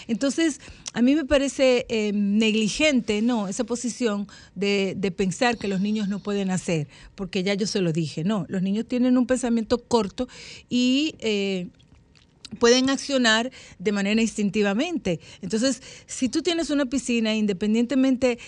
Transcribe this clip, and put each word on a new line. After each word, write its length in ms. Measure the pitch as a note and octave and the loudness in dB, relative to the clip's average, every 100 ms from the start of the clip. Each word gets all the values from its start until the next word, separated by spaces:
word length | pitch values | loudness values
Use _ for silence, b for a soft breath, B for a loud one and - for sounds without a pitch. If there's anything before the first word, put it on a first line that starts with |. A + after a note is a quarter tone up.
| B | B
Entonces, 540 | A3+ C#4 D4 E4 C4 B B B | -2 -2 0 0 -2 B B B
a 80 | - | 0
mí 140 | A#3+ D4 | 2 2
me 80 | |
parece, 640 | C4 C#4+ C#4 - C4 B3 - | 2 2 2 2 4 4 0
eh, 240 | A3+ G#3 | -2 0
negligente, 1120 | G#3 G3+ G#3 A3 A3 A3 - D#4 C4 - G#3 | 0 2 4 4 2 0 2 2 2 0 0
¿no?, 260 | A#3 A#3+ F#3+ | 0 0 -2
esa 160 | G3+ | -4
posición 640 | A3+ A#3 A#3+ - A#3+ G3+ G3+ B B | -4 -4 -6 -2 -2 -2 -6 B B
de, 400 | - G3+ G3+ F#3+ F#3 | -4 0 0 0 -2
de 120 | G3 | -4
pensar 460 | - F#3+ - B3 A#3 | 0 -2 0 0 0
que 100 | G3+ | -2
los 140 | F#3+ | -2
niños 280 | G3+ G#3+ G3 | 0 -2 -2
no 100 | G3+ | -4
pueden 300 | G#3 G3+ F#3+ | -4 -2 0
hacer, 380 | F#3 - E3 D3 b b | -2 -2 -2 -4 b b
porque 280 | - F#3 G3+ | -12 -6 -4
ya 120 | F#3 | -2
yo 120 | G3+ G#3+ | -2 -2
se 140 | G#3+ | 0
lo 120 | F3 | 0
dije, 300 | D#3+ D#3 - | 0 -2 -2
no, 220 | E3 G#3+ D#3 | -2 -2 -2
los 120 | F#3+ | -2
niños 220 | F#3+ G3+ A#3 | -2 -2 -2
tienen 300 | B3 B3+ B3+ | 0 2 4
un 100 | A#3+ | 2
pensamiento 520 | B3+ B3 A#3 A3 A#3 | 0 0 -2 0 -2
corto 500 | - A#3 G3+ - - B B B B | 2 0 0 -4 -8 B B B B
y... 460 | B3 B3 C4 D#4 - | 0 2 2 0 -2
Eh, 480 | A3 G#3 G3 F#3+ F3+ - _ - _ _ _ _ - - | -2 -2 -2 -4 -6 -12 _ -20 _ _ _ _ -16 2
pueden 320 | A#3 B3+ C4 | 4 4 4
accionar 600 | C4+ - C4+ A#3+ A3 B3 B B B | 0 0 2 4 2 0 B B B
de 140 | F#3 | -2
manera 280 | G3+ G3 G#3+ | 0 2 2
instintivamente. 1000 | A3 - G#3 G#3+ G3+ G3 E4 D#4+ - E3 B B | 2 0 -2 2 2 2 0 -2 -2 -4 B B
Entonces, 400 | F#3 A3 C4 C4 B B B | -4 0 0 -2 B B B
si 220 | - B3+ | -4 -2
tú 140 | C#4+ | 0
tienes 280 | F4+ E4+ E4 | 0 0 0
una 140 | C#4+ | 0
piscina, 480 | C4+ C4+ - A#3 A3 A3 | 0 -2 -2 0 0 0
independientemente 1040 | G#3+ G3 G#3+ A3 A#3+ C4+ C4 B3+ B3+ A#3+ | 0 0 0 2 2 2 2 2 0 -2